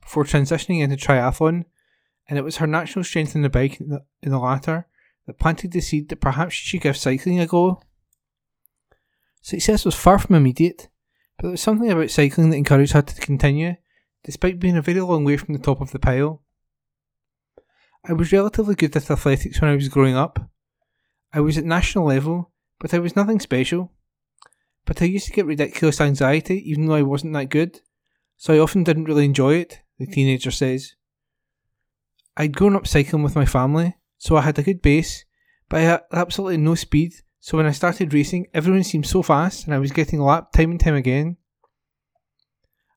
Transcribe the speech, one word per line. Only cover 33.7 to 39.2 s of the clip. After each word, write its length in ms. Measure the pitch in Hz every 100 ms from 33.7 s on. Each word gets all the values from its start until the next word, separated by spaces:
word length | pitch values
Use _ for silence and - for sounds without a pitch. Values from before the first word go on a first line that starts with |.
| 156 170 - _ _
so 200 | - 160
I 60 |
had 160 | 139 147
a 40 |
good 180 | 143 185
base, 420 | 151 147 - - - _ _ _ -
but 120 | 160
I 20 |
had 200 | 165 170 -
absolutely 440 | 175 175 - 196 170
no 180 | 151 170
speed, 380 | - 147 170 - _ _
so 160 | - 160
when 100 | 156
I 60 |
started 420 | 143 175 170 170
racing, 320 | 143 147 180 180
everyone 300 | 165 165 190
seemed 220 | 185 160 147
so 160 | 185